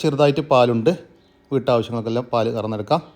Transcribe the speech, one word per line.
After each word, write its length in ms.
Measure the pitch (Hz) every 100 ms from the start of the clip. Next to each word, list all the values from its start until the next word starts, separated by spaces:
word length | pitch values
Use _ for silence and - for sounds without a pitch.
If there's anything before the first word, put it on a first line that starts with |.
ചെറുതായിട്ട് 420 | 160 139 147 143 147
പാലുണ്ട്. 400 | 131 120 117 120 180 - _ _ _ _
വീട്ടാവശ്യങ്ങൾക്കെല്ലാം 720 | 135 120 117 107 120 110 117 127
പാല് 180 | 117 113 117
കറന്നെടുക്കാം. 460 | 107 107 104 165 -